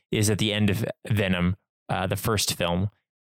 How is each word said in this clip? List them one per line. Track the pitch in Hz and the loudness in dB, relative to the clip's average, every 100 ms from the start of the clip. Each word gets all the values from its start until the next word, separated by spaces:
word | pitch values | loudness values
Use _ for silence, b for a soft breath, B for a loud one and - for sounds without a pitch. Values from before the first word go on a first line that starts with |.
| B | B
is | 110 107 | 0 2
at | 98 | 2
the | 107 | 2
end | 104 104 | 2 2
of | 104 120 - - | 2 -2 -6 -2
Venom, | 104 98 90 87 95 _ _ - | 0 2 0 0 -4 _ _ -6
uh, | 92 95 | -4 -2
the | 104 | -2
first | - 104 - - | -2 -2 -2 -2
film. | 87 87 101 - _ _ | 0 0 -2 -6 _ _